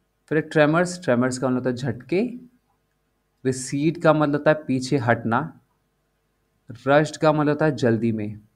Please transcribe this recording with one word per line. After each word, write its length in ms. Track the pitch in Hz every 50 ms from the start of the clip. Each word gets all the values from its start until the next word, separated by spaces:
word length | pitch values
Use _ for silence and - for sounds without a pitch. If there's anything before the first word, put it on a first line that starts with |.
| _ _ _ _ _ -
फिर 120 | 151 156
ट्रेमर्स, 640 | 151 156 - 160 151 147 156 165 180 175 180 - -
ट्रेमर्स 340 | 135 123 120 123 127 123 127
का 100 | 139 131
मतलब 100 | 127 127
होता 120 | 123 131
है 60 | 123
झटके। 760 | 117 143 135 104 107 - - 170 185 233 247 - - - - _ _ _ _ _ _ _ _ _ _ _ _ _ _ _ _ _ _ -
रिसीड 580 | 131 127 131 - - 143 139 147 165 156 170 -
का 100 | 160 151
मतलब 200 | 151 151 147 143
होता 180 | 143 147 156
है 140 | 151 151 -
पीछे 340 | - 131 131 127 - 151 139
हटना। 600 | 113 120 117 117 - 117 113 123 151 165 - - _ _ _ _ _ _ _ _ _ _ _ _ _ _ _ _ _ _ _ _ _ - 113 - - 135
रश्ड 280 | 139 151 156 151 151
का 160 | - - 156 151
मतलब 160 | 151 147 147
होता 160 | 147 147 160
है 120 | 156 135
जल्दी 360 | 120 135 117 117 113 117 117 113
में। 280 | 110 104 104 104 - - _ _